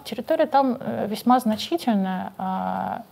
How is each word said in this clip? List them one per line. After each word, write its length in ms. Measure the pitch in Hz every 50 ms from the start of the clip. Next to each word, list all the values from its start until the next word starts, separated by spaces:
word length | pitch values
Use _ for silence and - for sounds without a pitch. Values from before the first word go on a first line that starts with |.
| -
территория 420 | - 233 - 233 - 320 320 311
там, 300 | 302 302 277 277 262 233 -
э, 280 | - - 233 226 220 208
весьма 320 | 214 202 - 240 247 262
значительная. 920 | 247 220 214 214 - - 330 339 - 254 220 196 190 190 185 185 196 - - -
А, 640 | 190 185 185 190 185 185 185 190 190 95 - - - -